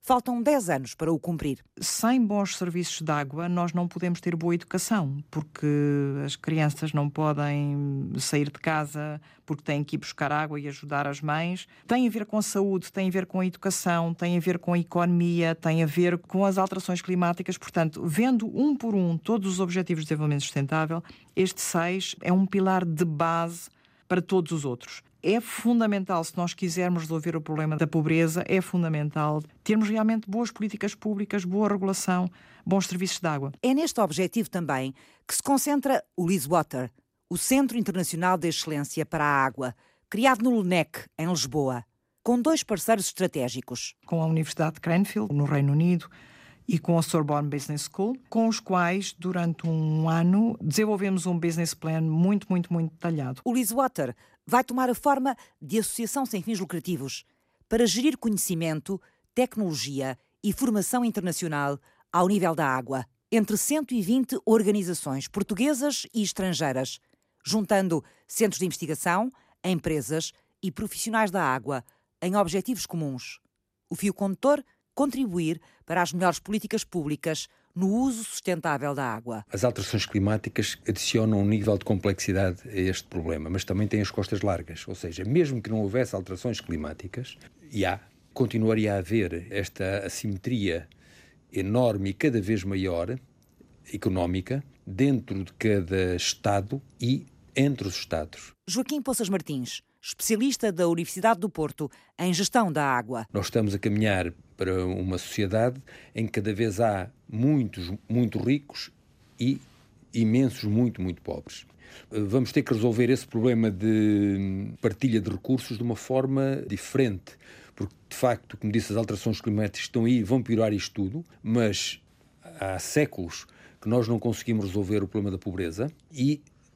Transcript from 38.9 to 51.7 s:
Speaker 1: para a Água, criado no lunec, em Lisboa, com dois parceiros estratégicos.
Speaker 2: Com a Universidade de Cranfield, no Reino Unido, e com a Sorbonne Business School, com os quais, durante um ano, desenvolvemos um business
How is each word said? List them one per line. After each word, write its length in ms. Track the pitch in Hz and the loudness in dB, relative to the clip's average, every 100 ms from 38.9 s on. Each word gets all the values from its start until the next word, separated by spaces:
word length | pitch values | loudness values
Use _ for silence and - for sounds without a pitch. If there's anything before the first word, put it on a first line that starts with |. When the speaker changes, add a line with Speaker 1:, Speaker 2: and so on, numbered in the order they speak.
| - 147 | -4 -4
Speaker 1:
para 200 | 160 147 | 0 2
a 200 | 139 135 | 4 2
Água, 300 | 135 127 - _ _ - | 0 -6 -8 _ _ -8
criado 320 | - 262 247 | 2 4 4
no 100 | 247 | 4
lunec, 500 | 233 180 180 147 - - - | 2 2 2 0 -4 -14 -6
em 100 | 165 | -2
Lisboa, 560 | 170 143 151 135 123 - _ _ _ | -2 -2 0 0 -2 -6 _ _ _
com 180 | - 247 | 0 2
dois 220 | 240 320 | 4 2
parceiros 440 | - 190 - 220 180 | 0 -2 2 2 0
estratégicos. 880 | - 185 147 123 131 - 123 - - - | -2 -2 0 -4 -4 -8 -10 -10 -12 -6
Speaker 2:
Com 180 | 165 | -2
a 20 | 160 | 0
Universidade 500 | 160 160 - 160 - | 0 0 -2 -2 -2
de 40 | |
Cranfield, 540 | 170 170 202 214 214 | 0 2 2 0 -2
no 100 | 147 | 0
Reino 300 | 143 147 139 | 2 2 2
Unido, 340 | 147 170 175 - - - - - - - | 4 4 2 -2 -20 -20 -20 -20 -16 -2
e 140 | 170 | -2
com 180 | - 170 | 2 2
a 40 | |
Sorbonne 480 | - 165 147 147 147 | 2 0 2 0 0
Business 400 | 147 143 147 - | -4 -4 -6 -6
School, 240 | - 202 262 - | -4 -2 -4 -2
com 180 | 226 226 | 2 2
os 140 | 220 | 2
quais, 500 | - 185 175 190 185 | 0 2 2 0 -4
durante 560 | - 180 180 170 160 165 | -6 -4 0 0 0 0
um 400 | 160 156 156 160 | 0 2 2 2
ano, 480 | 165 170 196 226 - | 4 4 6 4 0
desenvolvemos 640 | 151 175 214 208 196 190 180 | -2 2 2 2 0 0 0
um 120 | 175 | 0
business 360 | 170 165 165 | 0 0 -2